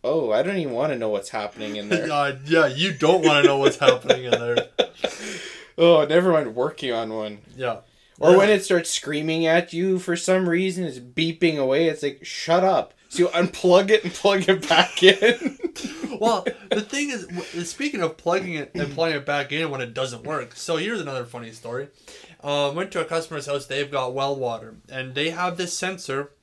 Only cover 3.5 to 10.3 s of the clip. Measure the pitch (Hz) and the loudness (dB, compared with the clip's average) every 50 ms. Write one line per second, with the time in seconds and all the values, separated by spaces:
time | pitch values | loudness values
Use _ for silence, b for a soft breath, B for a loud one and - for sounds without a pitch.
3.5 | 139 139 135 139 - - 143 131 123 - - - - 131 127 123 120 120 120 120 | 6 6 4 2 2 6 4 4 4 4 2 0 0 0 2 -2 -2 0 0 0
4.5 | 120 - - - _ - - - B B B B B B B B B B B B | 0 0 -2 -4 _ -4 -4 -4 B B B B B B B B B B B B
5.5 | B B B B B - 165 170 170 156 147 139 151 175 180 185 165 156 139 117 | B B B B B 4 6 6 6 6 4 4 4 4 4 4 2 2 0 -2
6.5 | 110 120 127 156 - - 147 127 117 113 113 110 110 110 107 104 104 98 _ - | -4 -4 -4 -4 -4 -6 -6 -4 -4 -4 -4 -4 -6 -6 -8 -8 -10 -14 _ -20
7.5 | - 127 127 120 110 - _ b b b b b b - 143 160 180 196 196 208 | -12 -8 -6 -6 -6 -8 _ b b b b b b 2 6 8 8 8 8 6
8.5 | 214 190 196 - 190 170 165 - - - - 143 151 147 156 160 160 165 165 160 | 4 2 2 2 0 0 0 -2 -6 -6 -6 -4 -4 -4 -2 -2 0 0 2 4
9.5 | 165 175 170 170 - 165 185 190 185 180 - - 170 170 - - | 4 2 2 0 -4 -4 -2 0 -2 -2 -2 -4 -4 -4 0 0